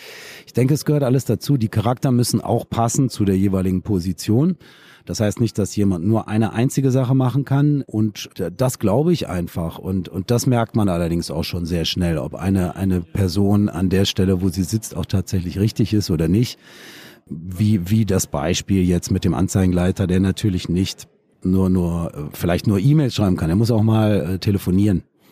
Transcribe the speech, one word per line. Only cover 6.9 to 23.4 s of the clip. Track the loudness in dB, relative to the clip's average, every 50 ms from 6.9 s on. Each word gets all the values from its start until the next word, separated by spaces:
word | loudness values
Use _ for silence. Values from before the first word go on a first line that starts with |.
| 2 2 2 2 2
machen | 2 2 2 0 -2 -2
kann. | 0 0 2 2 2 2 0
Und | -2 -4 -2 -2 -2 -2 -2 -6 -14 -16 -8 -6
d-, | -6 -6 -4
das | -2 -2 -2 -2 0
glaube | 0 2 2 2 2 2
ich | 0 0 -2 -4
einfach. | -4 -4 -4 -4 -6 -6 -6 -6 -6 -8
Und, | -8 -4 -4 -4 -4 -6
und | -8 -8 -4 0
das | 0 0 2 2
merkt | 2 2 0 0 0 0
man | 0 2
allerdings | 2 0 0 0 0 -2 -2 -4
auch | -4 -4 -4
schon | -4 -4 -6 -4
sehr | -2 -2 -2 -2
schnell, | -2 -2 -2 0 0 0 -2
ob | -4 -6 -8
eine, | -6 -2 0 0 2 0 -2 -4 -4
eine | -2 0 0 -2
Person | -2 -4 -2 -2 -2 0 2 2 2 4 4 4 2 2
an | 0 -2 -2 0
der | 2 2 2
Stelle, | 0 0 0 2 2 2 2
wo | 0 -2
sie | 0 0 -2
sitzt, | -2 -2 -4 -4 -4 -8
auch | -8 -6
tatsächlich | -2 -2 -2 -2 -2 -4 -4 -4 -4 -2 0
richtig | 0 0 2 0 -2 2 2
ist | 0 0 0
oder | 0 0 2 2
nicht. | 2 2 2 0 -4 _ _ -20 -20 -20 -20 -20 -20 -20 -20 -20 -20 -20 _
Wie, | -16 -14 -14 -12 -12 -4 0 2 2 2 2 0 0
wie | 0 0 2
das | 2 0 0 0 -2
Beispiel | -4 -4 -2 0 -2 -2 0 0 0 2
jetzt | 4 4 2 0 0 0
mit | -2 0 0
dem | 0 0
Anzeigenleiter, | 0 -2 0 0 2 2 2 2 2 0 0 0 0 0 0
der | 2 2
natürlich | 2 0 0 0 -2 -2 -2 -2 -4 -2
nicht | -2 -2 -2 -2 -4 -12 -16 _ _ _ _ _ _ _ -2
nur, | 0 2 2 2 2
nur, | 2 2 0 0 -2 -4 -4 -6 -8
äh, | -10 -12 -12
vielleicht | -10 -4 -2 0 0 0 2 0
nur | 0 2
E-Mails | 4 4 4 4 2 0 0
schreiben | 0 2 2 2
kann. | 0